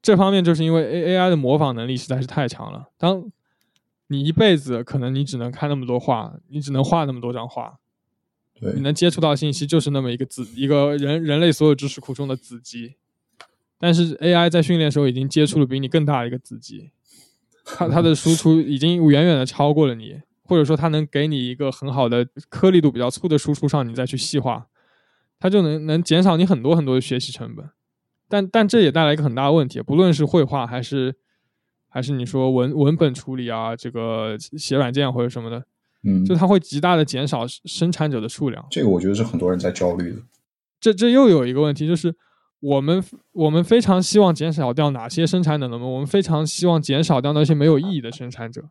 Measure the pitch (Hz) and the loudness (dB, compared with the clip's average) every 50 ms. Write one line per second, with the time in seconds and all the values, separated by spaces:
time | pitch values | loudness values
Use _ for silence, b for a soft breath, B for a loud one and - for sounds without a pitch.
0 | _ 214 208 175 196 190 196 196 180 170 170 151 160 160 165 165 156 113 135 175 | _ 4 4 4 4 2 2 2 2 2 2 2 2 0 0 0 0 -2 -4 -4
1 | 165 170 185 185 180 185 180 151 135 123 139 151 156 139 123 117 117 123 131 123 | -2 0 0 2 2 2 2 2 2 2 2 2 2 0 -2 -4 -6 -6 -6 -8
2 | - - 131 127 131 127 - - 147 151 - - - 104 98 - 135 _ _ _ | -6 -6 -6 -6 -6 -6 -4 -4 -4 -4 -6 -10 -14 -16 -14 -18 -18 _ _ _
3 | - 170 196 190 196 226 - _ _ _ _ _ _ _ _ _ _ _ _ _ | -2 -2 -2 -2 -6 -14 -20 _ _ _ _ _ _ _ _ _ _ _ _ _
4 | _ _ 143 139 143 151 160 - 220 214 180 151 139 135 123 113 120 - - 135 | _ _ -6 -4 -2 -2 0 4 4 4 4 2 0 -4 -6 -6 -6 -6 -6 -6
5 | 127 123 131 135 147 139 135 123 120 123 127 - - 147 143 139 127 123 123 123 | -4 -4 -4 -4 -4 -4 -6 -8 -8 -8 -8 -6 -6 -4 -4 -6 -4 -4 -4 -4
6 | - - 131 110 107 110 - - _ _ 139 151 143 139 139 131 135 131 185 170 | -2 -2 -2 -2 -4 -10 -14 -20 _ _ -10 -10 -8 -4 -2 -2 0 2 2 0
7 | 156 139 131 123 120 120 120 123 113 123 - 123 117 113 135 _ _ _ _ _ | 0 -2 -6 -8 -8 -8 -8 -8 -12 -12 -12 -12 -12 -12 -16 _ _ _ _ _
8 | _ _ _ _ _ _ _ _ _ _ _ _ - 147 147 143 135 139 151 - | _ _ _ _ _ _ _ _ _ _ _ _ -8 -6 -6 -4 -2 -2 -2 2
9 | 175 175 160 - 160 156 147 139 - 151 139 - 147 143 165 165 - 147 143 135 | 2 0 2 2 0 0 0 0 -2 -4 -4 -4 -4 0 0 0 0 0 -4 -2
10 | 135 123 120 123 131 127 - - 127 107 117 120 139 139 147 143 139 147 143 147 | -4 -4 -4 -6 -6 -8 -8 -12 -12 -12 -8 -6 -2 0 2 2 2 0 0 -2
11 | 139 139 147 165 165 151 143 151 170 170 151 - 156 156 147 135 139 139 - - | -2 -2 -2 -2 -2 -2 0 2 2 2 2 4 4 2 2 2 -2 -8 -10 -10
12 | - - 131 - 143 135 131 123 _ - 123 117 120 - - 120 117 120 135 _ | -12 -12 -10 -8 -6 -6 -6 -8 _ -18 -20 -20 _ -16 -16 -14 -16 -16 -18 _
13 | _ _ _ _ _ _ _ _ - _ _ _ _ _ _ _ - 175 175 165 | _ _ _ _ _ _ _ _ -20 _ _ _ _ _ _ _ 0 2 2 4
14 | 175 165 147 - 151 170 180 170 170 170 160 175 160 135 175 165 160 147 139 147 | 2 0 -2 -2 0 2 4 4 4 2 2 2 2 2 2 0 0 0 0 0
15 | 143 135 123 127 135 139 - 156 151 143 - 156 143 127 131 135 139 127 - 165 | 0 0 0 -2 -6 -2 2 2 2 2 2 0 0 0 0 -6 -6 -2 -2 0
16 | 151 143 147 127 120 120 123 127 _ - 123 113 120 - 110 101 - 143 _ _ | 0 0 0 -2 -2 -4 -8 -10 _ -14 -20 -20 -18 -20 -20 -20 -20 -20 _ _
17 | _ b b b b b b b _ _ _ _ _ - - - 175 165 - 170 | _ b b b b b b b _ _ _ _ _ -18 -6 -4 -4 0 2 2
18 | 170 165 160 147 - 165 165 160 - 165 160 160 151 110 147 131 139 165 175 175 | 4 4 2 2 2 2 2 4 4 4 4 4 4 0 -2 0 0 0 2 4
19 | 165 151 143 139 160 175 165 135 127 127 - - 147 147 147 151 156 135 120 113 | 6 6 6 6 6 4 4 2 0 -4 -2 0 2 2 4 2 2 0 0 -4
20 | 110 107 - 147 - _ _ _ _ _ 180 165 151 135 160 143 151 165 151 156 | -12 -16 -16 -18 -20 _ _ _ _ _ 2 2 4 4 2 0 0 0 0 0
21 | 156 147 _ 143 147 156 151 139 123 123 123 127 147 135 127 - - 139 131 135 | -2 -2 _ -2 -2 0 -2 -2 -4 -6 -6 -6 -6 -6 -6 -6 -8 -6 -2 0
22 | 131 120 120 120 123 127 _ 139 - _ - - - 190 190 175 156 147 120 117 | 0 2 2 0 0 -2 _ -20 -20 _ -4 2 4 6 6 6 4 4 0 0
23 | 123 123 - - - 180 156 143 - - 147 - - 143 - 147 131 117 113 117 | -4 -4 -4 -4 -4 0 0 0 0 0 -4 -2 -2 -2 0 0 -2 -4 -6 -6
24 | 127 123 - 135 - - - 143 113 131 117 113 120 _ _ _ _ _ _ _ | -6 -6 -6 -8 -8 -4 -4 -4 -2 -2 -6 -6 -10 _ _ _ _ _ _ _
25 | _ _ _ _ _ _ _ _ - 185 196 208 180 156 151 156 151 156 151 165 | _ _ _ _ _ _ _ _ -2 0 2 2 2 2 -2 -4 -2 -2 0 0
26 | 175 - 156 170 185 196 170 160 180 180 185 127 113 139 170 165 151 131 127 131 | 2 2 4 4 6 4 4 4 4 2 2 0 2 2 2 2 2 2 0 0
27 | 127 - 131 127 131 - 127 - 117 117 113 104 - 151 _ _ _ _ _ _ | 0 -2 -4 -4 -4 -6 -12 -12 -14 -14 -14 -16 -18 -20 _ _ _ _ _ _
28 | _ _ _ _ _ _ - 202 196 185 - 226 220 202 233 233 202 147 135 165 | _ _ _ _ _ _ -2 -2 -2 0 2 2 2 4 4 4 4 4 4 2
29 | 160 147 147 156 147 139 113 123 135 143 151 165 143 127 - 123 - - 143 160 | 2 2 2 0 0 -2 -2 0 0 2 4 2 2 0 -4 -10 -6 -2 2 4
30 | 190 180 165 139 151 139 - 175 143 127 - 139 123 117 123 127 123 - 139 139 | 4 4 4 2 0 2 4 2 2 2 0 -6 -6 -6 -6 -8 -8 -4 -4 -4
31 | 127 127 143 _ _ _ _ _ _ _ _ _ _ _ _ _ _ _ _ 127 | -4 -4 -6 _ _ _ _ _ _ _ _ _ _ _ _ _ _ _ _ -8
32 | 127 127 143 131 123 113 - 135 131 131 131 127 123 131 147 151 143 139 160 160 | -6 -4 -4 -6 -6 -4 -2 0 0 2 2 0 0 0 0 2 2 2 2 2
33 | 170 147 127 131 - - 131 127 123 117 113 113 113 113 117 117 - 123 120 120 | 0 0 0 -4 -10 -10 -10 -8 -8 -6 -6 -6 -6 -6 -8 -8 -12 -10 -8 -6
34 | 113 117 113 113 110 110 107 120 - - - 156 - - 139 135 139 120 123 139 | -6 -4 -4 -4 -4 -6 -8 -10 -12 -14 -14 -12 -6 -2 0 0 0 0 0 -2
35 | 143 131 127 123 120 123 123 127 113 117 117 117 131 _ _ _ _ _ _ _ | -2 -2 -2 -2 -4 -4 -4 -8 -10 -10 -12 -12 -14 _ _ _ _ _ _ _
36 | - 196 196 190 185 190 185 165 185 185 202 190 160 - 143 143 151 180 180 165 | -2 0 0 2 2 2 2 2 4 4 4 2 2 -2 -6 -2 0 2 2 2
37 | 156 139 - 127 139 147 156 127 113 120 - - _ 175 - - 165 170 170 - | 2 0 -2 -6 -4 -4 -4 -4 -6 -8 -10 -14 _ -14 -6 -4 -2 -2 -2 -2
38 | 156 151 139 117 107 120 - - 143 135 110 - - - - - 143 107 95 87 | -2 -2 -2 -4 -6 -6 -8 -6 -6 -6 -6 -8 -12 -10 -6 0 2 2 2 2
39 | 90 95 101 104 113 113 - 82 87 90 92 87 87 90 87 - 92 90 87 90 | 2 0 0 -2 -2 -4 -4 -2 -2 -2 -2 0 -2 -4 -4 -2 -2 -2 -2 -2
40 | 87 87 - - - _ _ _ _ _ _ _ _ _ _ _ - 226 214 180 | -6 -8 -8 -12 -16 _ _ _ _ _ _ _ _ _ _ _ 0 0 2 4
41 | 220 240 240 262 277 233 180 151 127 123 127 139 151 151 143 - 151 156 175 165 | 2 4 6 6 6 6 6 4 2 0 0 0 0 0 0 -2 -2 -2 -2 0
42 | - 170 165 _ _ _ _ _ _ _ _ _ - 139 143 135 135 147 170 190 | 0 -4 -4 _ _ _ _ _ _ _ _ _ -2 0 0 0 2 2 0 0
43 | 185 - - - _ _ _ 180 160 151 151 165 175 - 226 240 233 - 190 180 | -2 -6 -14 -20 _ _ _ 0 0 2 4 2 2 4 4 4 4 4 2 2
44 | 185 - - 208 202 185 165 - 147 165 156 151 143 123 120 143 151 147 139 123 | 2 2 4 4 6 6 4 0 -2 -4 -2 -2 -2 -2 0 0 0 0 0 -2
45 | 113 117 - - 165 151 - 180 175 151 151 151 135 123 117 120 120 127 131 131 | -8 -8 -2 -2 0 0 2 0 0 0 0 -2 -4 -6 -8 -8 -8 -6 -6 -6
46 | 143 139 - 202 190 - 160 151 156 156 - - 170 180 170 160 156 - 135 139 | -6 0 0 0 0 2 0 -2 -2 -4 -4 0 2 2 2 2 0 0 0 -2
47 | 165 - 160 131 123 143 151 151 151 139 160 147 143 160 160 139 160 196 190 151 | 2 2 2 0 2 0 2 2 2 2 4 4 4 4 4 4 2 -2 -6 -6
48 | 117 113 113 - 127 123 123 - 117 113 123 - - 151 | -6 -8 -12 -12 -14 -14 -14 -14 -14 -14 -14 -16 -18 -18